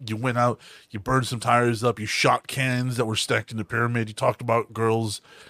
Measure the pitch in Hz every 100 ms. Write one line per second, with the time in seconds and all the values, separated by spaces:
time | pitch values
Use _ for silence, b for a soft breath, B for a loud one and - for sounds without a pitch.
0 | 110 110 127 120 120 113 B B B 107
1 | 127 131 117 120 123 120 120 110 123 107
2 | 107 - 135 120 - 135 131 123 127 120
3 | 113 110 - 113 - 110 104 113 120 120
4 | 110 110 127 117 120 117 107 110 113 113
5 | 110 - B B B